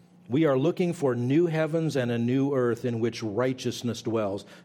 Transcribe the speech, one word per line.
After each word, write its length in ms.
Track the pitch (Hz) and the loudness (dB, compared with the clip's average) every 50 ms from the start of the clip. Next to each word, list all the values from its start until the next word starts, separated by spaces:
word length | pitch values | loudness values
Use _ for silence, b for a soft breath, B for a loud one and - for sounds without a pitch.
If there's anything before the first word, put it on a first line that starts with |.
| B B _ - - - | B B _ -20 -8 -2
we 160 | 117 151 160 | 2 2 4
are 100 | 151 131 | 4 4
looking 380 | 131 135 170 175 - 185 175 160 | 4 2 2 2 0 0 -2 -2
for 220 | - 143 131 120 | 0 0 0 0
new 320 | 120 120 123 139 165 175 | 0 0 2 4 4 4
heavens 480 | 170 156 156 156 156 156 165 165 151 127 | 2 2 0 0 0 0 -2 -2 0 0
and 160 | 139 123 120 | 0 0 0
a 80 | 120 117 | 0 0
new 340 | 117 120 127 139 135 143 143 | 0 0 2 2 2 2 2
earth 320 | 131 123 120 113 110 - | 2 2 2 0 0 -2
in 140 | 123 117 113 | -4 -2 0
which 240 | 113 117 113 - 117 | -2 -2 -2 -4 -6
righteousness 800 | 107 98 107 123 131 131 127 - 123 110 - - 120 104 - - | -4 -2 0 0 0 -2 -2 -4 -6 -6 -4 -6 -6 -6 -4 -4
dwells." 420 | 123 110 110 107 98 98 101 - B B B B | -2 -2 -2 -2 -2 -4 -6 -10 B B B B